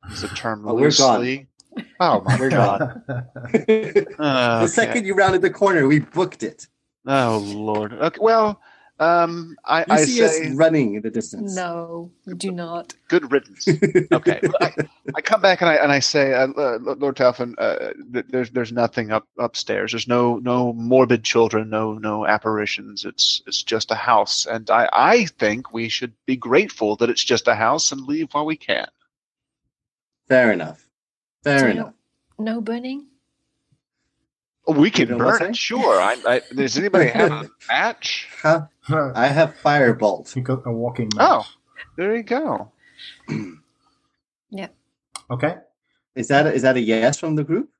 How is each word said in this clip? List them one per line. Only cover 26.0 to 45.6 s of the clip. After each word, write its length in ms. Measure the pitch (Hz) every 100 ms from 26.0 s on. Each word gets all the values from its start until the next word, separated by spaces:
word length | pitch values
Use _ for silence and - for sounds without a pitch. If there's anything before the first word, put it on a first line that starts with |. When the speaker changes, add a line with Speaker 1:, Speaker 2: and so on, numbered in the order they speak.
| 123 _ -
Speaker 1:
be 100 | 131
grateful 580 | 117 135 208 - 107 107
that 140 | 117
it's 140 | 117
just 240 | - 117 -
a 60 | 107
house 340 | 113 151 -
and 120 | 139
leave 300 | 131 151 156
while 140 | 147 151
we 100 | 160
can. 300 | - 67 - _ _ _ _ _ _ _ _ _ _ _ _ _ _
Speaker 2:
Fair 240 | 131 120
enough. 340 | 95 78 78 _ _ _ _ _ _
Fair 160 | 147 139
Speaker 3:
So 80 | 127
Speaker 2:
enough. 260 | 104 113 _ _ _ _ _
Speaker 3:
no, 160 | 214
no 60 | 226
burning? 440 | 220 233 254 277 285 _ _ _ _ _ _ _ _ _ _ _ _ _ _ _ -
Speaker 1:
Oh, 60 |
we 180 | 151 165
can 180 | - 120
Speaker 2:
You 60 | 120
know 60 | 120
what 60 |
Speaker 1:
burn 20 |
Speaker 2:
I'm 0 |
Speaker 1:
it, 40 | 220
Speaker 2:
saying? 140 | 180
Speaker 1:
sure. 460 | 233 - 247 240 98
I, 160 | 95 123 117
I, 140 | 127 -
does 240 | 127 135 123
anybody 300 | 202 185 135
have 200 | 120 208
Speaker 2:
<laughs> 120 | 123
Speaker 1:
a 60 | 139 _ -
match? 600 | 123 208 226 - - - -
Speaker 2:
Huh? 220 | 156 160 151 _ -
I 380 | 156 139 113 131
have 280 | 143 156 -
firebolt. 720 | 151 147 127 113 107 92 -
Speaker 4:
You 60 | 131
got 200 | 123 127 -
a 60 |
walking 380 | 113 117 117 113 104
Speaker 1:
Oh, 200 | 311 285
Speaker 4:
match. 80 | 107 _ _ - - -
Speaker 1:
there 200 | 190 226
you 60 |
go. 480 | 220 240 302 117 110 _ _ _ - - -
Speaker 2:
<clears throat> 20 | 156 101 78 _ _ _ _ _ _ _ _ _
Speaker 3:
Yeah. 180 | 196 190 _ _ _ _ - _
Speaker 4:
Okay. 260 | 123 151 175